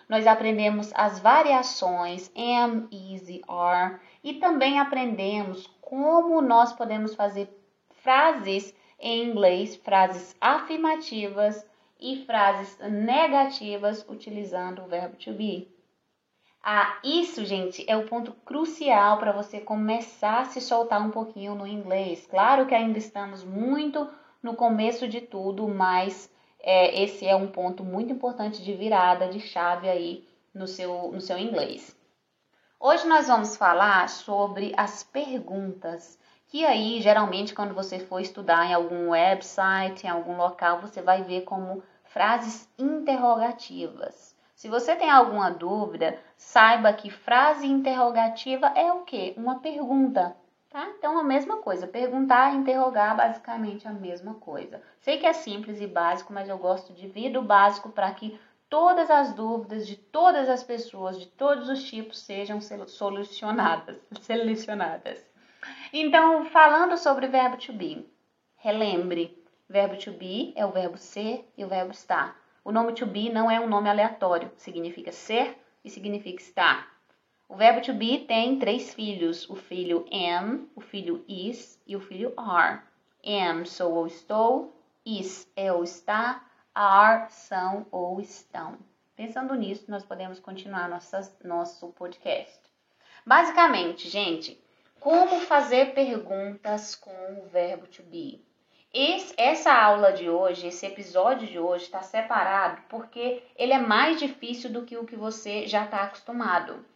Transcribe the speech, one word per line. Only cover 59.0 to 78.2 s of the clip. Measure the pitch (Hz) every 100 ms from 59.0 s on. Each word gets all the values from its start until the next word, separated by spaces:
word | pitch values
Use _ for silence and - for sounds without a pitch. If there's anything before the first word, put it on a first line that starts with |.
| 320
as | 302 269
dúvidas | 202 220 226 208 214 208
de | 202
todas | _ 302 359 330 262
as | 247
pessoas, | - 233 233 196 185 185
de | -
todos | _ 277 277 247
os | 269
tipos, | - 220 220 -
sejam | - 196 202 208
selu-, | 208 202 190
solucionadas, | - 202 196 202 - 107 233 214 165 - - _
<laughs> | 208
selecionadas. | - 233 226 220 220 208 170 160 - - - _ _ _ - - -
Então, | 294 302 320 320 320 311
falando | 330 311 302 359 339
sobre | 302 269 262
o |
verbo | 262 254 247
to | -
be, | 220 165 151 - _ _ _ _ _
relembre, | 220 214 214 180 180 170 165 - _ _ _
verbo | 202 196 -
to | -
be | 180 185 202 269
é | -
o | 202
verbo | 190 180 170
ser | - - 214 233 - -
e |
o | 196
verbo | 190 185
estar. | - - 170 - - _ _
O | -
nome | 220 233
to | 233 233
be | 202 220
não | 226 226
é | 226
um | 233
nome | 202 208
aleatório, | 208 220 226 190 170 170 -
significa | - 170 170 175 170
ser | 170 - 233 254 - _ _
e | 214
significa | - 202 202 190 180
estar. | - - 170 - - _ _ _ _ _ _
O | 190
verbo | 220 233
to | 262
be | 214 226
tem | 285